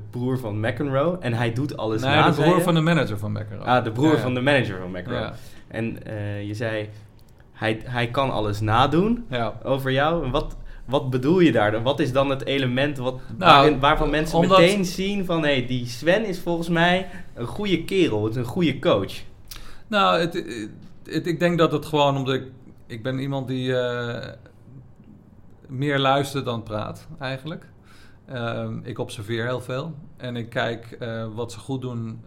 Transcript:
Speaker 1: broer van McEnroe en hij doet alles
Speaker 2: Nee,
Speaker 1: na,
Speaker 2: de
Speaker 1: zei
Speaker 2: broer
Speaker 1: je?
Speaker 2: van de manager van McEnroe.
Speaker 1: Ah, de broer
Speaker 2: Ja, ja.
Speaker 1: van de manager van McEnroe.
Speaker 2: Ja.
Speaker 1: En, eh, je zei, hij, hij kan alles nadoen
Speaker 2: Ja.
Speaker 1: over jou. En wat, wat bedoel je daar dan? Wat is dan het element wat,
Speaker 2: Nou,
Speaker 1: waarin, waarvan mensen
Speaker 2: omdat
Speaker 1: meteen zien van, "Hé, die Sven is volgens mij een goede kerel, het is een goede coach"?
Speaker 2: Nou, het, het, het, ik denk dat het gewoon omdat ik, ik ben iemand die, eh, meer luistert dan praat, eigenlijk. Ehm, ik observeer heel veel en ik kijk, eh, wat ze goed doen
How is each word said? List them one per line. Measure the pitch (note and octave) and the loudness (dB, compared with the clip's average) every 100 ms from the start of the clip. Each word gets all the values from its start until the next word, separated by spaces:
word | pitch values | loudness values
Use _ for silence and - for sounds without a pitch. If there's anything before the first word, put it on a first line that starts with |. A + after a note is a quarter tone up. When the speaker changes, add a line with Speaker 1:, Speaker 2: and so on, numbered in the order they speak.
| G#2 | -8
Speaker 1:
broer | B2 B2 B2+ | -6 -2 -2
van | A2+ G#2 | -2 -2
McEnroe | A2+ - D3 C3+ D#3 F3+ | -2 -2 -2 2 0 0
en | B2 | -2
hij | A#2 A#2+ | 0 0
doet | A2 C#3+ - | 0 -4 -4
alles | A2 A2 | -2 0
Speaker 2:
Nee, | C3 D3 | 2 4
Speaker 1:
na, | D#3 | 4
Speaker 2:
de | |
Speaker 1:
zei | C#3+ D3+ | 6 4
Speaker 2:
broer | F3+ | 4
Speaker 1:
je? | |
Speaker 2:
van | F3 | 4
de | E3 | 4
manager | D#3+ E3 A#2 G#2 | 4 4 2 -2
van | G#2 | -4
McEnroe. | G#2+ G#2 G2+ - | -6 -6 -6 2
Speaker 1:
Ah, | B2 | 2
de | A2+ | 2
broer | A2 D#3 | 2 4
Speaker 2:
Ja, | D3 | 4
ja. | |
Speaker 1:
van | B2+ | 2
de | B2+ | 0
manager | C3 C#3+ G#2 F#2+ | 4 4 2 -4
van | F2+ | -6
McEnroe. | F#2 F#2 B2 | -8 -6 -4
Speaker 2:
Ja. | A2 - - - - | -6 -8 -16 -18 -12
Speaker 1:
En, | - A2+ - - | -6 -6 -6 -8
eh, | G#2+ G#2 G#2 G#2 | -8 -6 -6 -6
je | |
zei, | G#2+ A2+ A2 G#2+ - - - - - - | -6 -4 -4 -6 -12 -20 -20 -20 -20 -20
hij, | - A2 A2+ - | -4 -2 -2 -2
hij | B2 A#2+ | -2 0
kan | C#3+ C3+ | 0 0
alles | G#2+ G#2+ G#2 | 0 0 0
nadoen | G#2+ A2+ C#3 D3+ G3+ A#3 - | 2 4 6 4 2 0 -2
Speaker 2:
Ja. | B2 A2+ - | -4 -4 -4
Speaker 1:
over | B2 C3+ C3+ | -2 0 2
jou. | C3 D3 E3+ C3+ | 2 2 2 0
En | |
wat, | C3+ D#3 - - - - | -2 -2 -6 -12 -12 -2
wat | C3+ C3 | 0 0
bedoel | B2+ C3 F#3 | 0 4 6
je | E3 | 6
daar | A#2 G#2 | 6 4
dan? | A2 | 2
Wat | A#2 C#3+ | 0 0
is | C#3 | 2
dan | B2+ C#3 | 2 2
het | C3 - | 0 -2
element | C#3 B2+ B2 D3 C3+ | -2 0 0 0 0
wat, | B2 B2+ - A2 | -4 -6 -8 2
Speaker 2:
Nou, | F3+ | 8
Speaker 1:
waarin, | C#3+ C#3+ D3+ | 8 8 6
waarvan | C#3 D#3 D3+ | 4 4 2
mensen | D3+ D#3 E3 | 0 0 2
Speaker 2:
omdat | F3 F#3+ | 6 8
Speaker 1:
meteen | F3 G3+ F3+ | 6 4 0
zien | - F#3+ G3+ F3+ | -2 -2 -2 -2
van, | E3 | 0
"Hé, | D3 C#3 A#2+ | 2 0 0
die | B2 A#2+ | -4 -6
Sven | - D3+ G3 A3 | -4 0 2 0
is | E3+ | -4
volgens | - E3+ E3+ | -2 -2 0
mij | E3+ F3 F3+ F#3+ - - | 2 4 2 0 -8 -12
een | - B2 | -10 -8
goede | - G#3 E3 | -4 0 0
kerel, | E3 F#3+ D#3+ G#2+ | 2 2 4 2
het | A2 A#2+ | 0 -2
is | |
een | A#2+ | -4
goede | - E3 B2 | 0 0 2
coach"? | F3 A#2 G2 - - - - - - - - | 2 2 0 -8 -14 -16 -16 -14 -12 -14 -4
Speaker 2:
Nou, | G#3 F#3+ F3 | 2 4 2
het, | E3+ | 0
het, | F3 - A#2 G#2+ - - - - | -4 -8 -8 -10 -12 -18 -18 -8
het, | D#3+ F3+ | -4 -2
ik | D#3 | 0
denk | F3 E3+ | 2 4
dat | D#3+ | 2
het | D3+ - | 2 0
gewoon | D3+ C#3+ C#3 | 2 4 2
omdat | B2+ | 0
ik, | C3 C3 - - - - | -2 -4 -12 -20 -20 -16
ik | A#2+ | -10
ben | A#2 C3 | -6 -4
iemand | C#3 C#3 B2 | -4 -4 -4
die, | C3 B2+ B2+ | -4 -2 0
eh, | B2 A#2+ A#2+ A#2+ F#2+ - - - - - - - - - - - - - - | 0 -4 -6 -8 -10 -16 -20 -20 -20 -20 -20 -20 -20 -20 -20 -20 -20 -20 -12
meer | C3 D3 C#3 | -4 0 2
luistert | C3+ C#3 C#3 C#3 A#2+ | 4 4 2 -4 -4
dan | A#2 | -6
praat, | G#2+ G#2+ - - - - | -6 -6 -6 -10 -16 -12
eigenlijk. | C3 C3+ D#3 F#3+ - - - - - - - | -8 -8 -10 -14 -16 -20 -20 -20 -20 -20 -14
Ehm, | B2+ A#2 A2+ A2+ A2+ | -8 -6 -4 -6 -8
ik | A2 A2+ | -8 -8
observeer | B2 - G#2 A#2 A#2 | -8 -8 -6 -4 -4
heel | B2+ | -4
veel | B2+ B2+ D#3+ C#3 - - | -6 -6 -8 -10 -16 -14
en | B2+ A#2+ | -10 -8
ik | A#2 | -6
kijk, | C3 A#2 A#2 - - | -4 -4 -4 -10 -12
eh, | A#2+ A2+ A2+ G#2+ | -8 -6 -8 -8
wat | A#2 | -8
ze | A2 | -10
goed | - C3+ | -8 -6
doen | B2 A#2+ A2+ A2+ | -6 -6 -8 -10